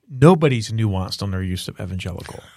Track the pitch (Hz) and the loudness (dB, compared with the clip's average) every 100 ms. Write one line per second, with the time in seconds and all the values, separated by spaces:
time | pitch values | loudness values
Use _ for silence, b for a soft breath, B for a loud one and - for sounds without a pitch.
0 | _ 127 147 180 156 123 110 113 110 95 | _ 4 6 8 4 0 -2 0 0 0
1 | 90 - 104 95 92 90 - - 92 92 | -4 -6 -6 -4 -4 -6 -8 -10 -8 -8
2 | 85 - - - - | -8 -10 -12 -16 -18